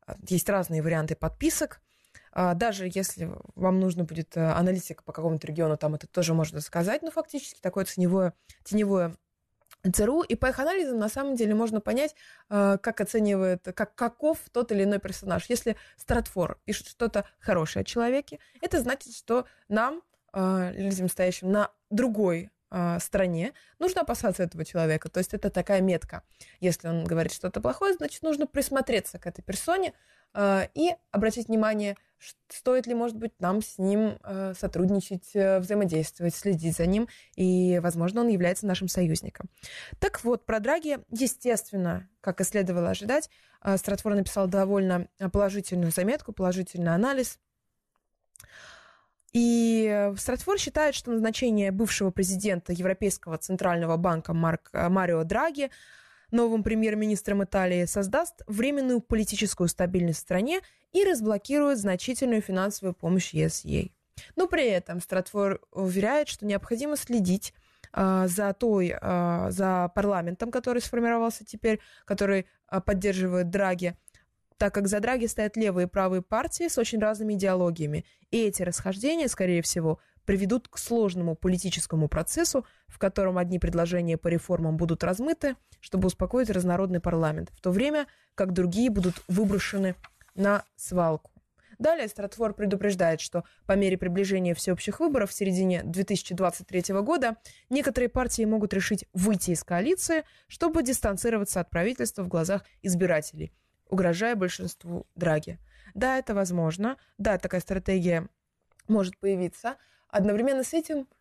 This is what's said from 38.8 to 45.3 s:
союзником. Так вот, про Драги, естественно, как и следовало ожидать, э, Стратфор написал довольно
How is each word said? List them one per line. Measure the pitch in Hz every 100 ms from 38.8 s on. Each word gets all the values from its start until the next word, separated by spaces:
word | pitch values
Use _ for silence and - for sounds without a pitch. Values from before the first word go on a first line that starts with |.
| 185
союзником. | - 170 165 - - - _ - - - -
Так | 392 -
вот, | 233 240 -
про | 220
Драги, | 220 330 311 277 -
естественно, | 226 254 - 247 214 - 196 175 180 - _
как | 196 180
и |
следовало | 190 208 185 175 175
ожидать, | 185 208 285 - _ _ _
э, | 202 196
Стратфор | - 202 214 202
написал | 190 202 190
довольно | 196 196 202 190 175 175 - 190